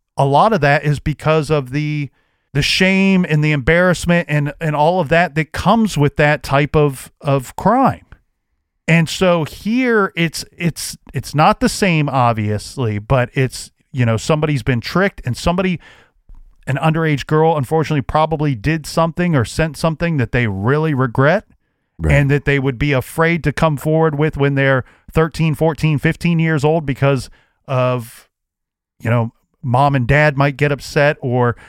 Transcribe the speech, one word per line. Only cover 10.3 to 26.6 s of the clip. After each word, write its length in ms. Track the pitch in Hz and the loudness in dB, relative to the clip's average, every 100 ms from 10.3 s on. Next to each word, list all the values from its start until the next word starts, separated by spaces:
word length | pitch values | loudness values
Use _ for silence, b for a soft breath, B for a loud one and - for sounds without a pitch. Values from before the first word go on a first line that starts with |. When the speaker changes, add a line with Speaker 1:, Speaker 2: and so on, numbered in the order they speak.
| - - | -6 -14
Speaker 1:
it's, 460 | - 170 - - - - | -6 -6 -4 -10 -14 -12
it's 200 | 131 - | -10 -4
not 260 | 143 180 214 | 0 2 2
the 100 | 247 | -2
same, 400 | - 196 160 143 | 0 0 2 0
obviously, 880 | 131 120 113 104 104 - 139 113 104 | 2 0 0 -2 -4 -6 -6 -4 -4
but 320 | 107 131 120 | 0 0 0
it's, 380 | 143 131 - - _ _ | -2 -2 -4 -16 _ _
you 120 | 131 | -2
know, 140 | 117 110 | 0 0
somebody's 440 | - 151 156 139 | 0 0 0 -2
been 200 | 135 120 | -2 -4
tricked, 400 | - 170 196 - | -2 0 0 -2
and 100 | 127 | -8
somebody, 460 | - 175 180 185 165 b b b b - - - _ - | -4 -2 0 -2 -4 b b b b -20 -20 -20 _ -6
an 80 | 139 | -2
underage 500 | 156 160 160 143 - | 0 0 0 -2 0
girl, 300 | 156 160 151 | 2 2 0
unfortunately 460 | 123 160 139 147 | -2 -2 0 -2
probably 520 | - 156 160 156 151 | -2 -2 0 -2 -2
did 320 | 117 139 160 - | -2 -2 -4 -4
something 500 | 170 165 175 175 143 | -2 -2 0 0 0
or 80 | |
sent 320 | 104 - 160 135 | 0 -2 -4 -2
something 400 | 160 156 170 147 | -4 -2 -2 0
that 160 | 117 | 0
they 160 | 123 113 | 0 -2
really 460 | 95 110 151 160 | -2 0 0 0
regret 500 | 131 131 131 143 202 - _ _ _ _ - | 0 0 2 2 2 -4 _ _ _ _ -4
Speaker 2:
Right. 140 | 80 | 2
Speaker 1:
and 180 | 143 139 | 2 4
that 140 | 143 | 2
they 140 | 143 139 | 0 0
would 200 | 135 117 | -2 -2
be 140 | 147 | 0
afraid 500 | 131 - - 165 170 | 0 -2 -2 0 0
to 80 | 143 | -2
come 240 | - 160 143 | 0 0 0
forward 400 | 156 160 160 143 | 0 2 2 0
with 180 | 156 147 | -2 0
when 180 | 139 | 0
they're 300 | 139 135 131 b b - | 2 2 0 b b -4
thirteen, 440 | 160 160 - 160 | -2 0 0 -2
fourteen, 440 | 143 160 - 156 143 | 0 0 0 0 0
fifteen 400 | 160 - 170 165 | 0 0 0 0
years 240 | 160 156 | 0 2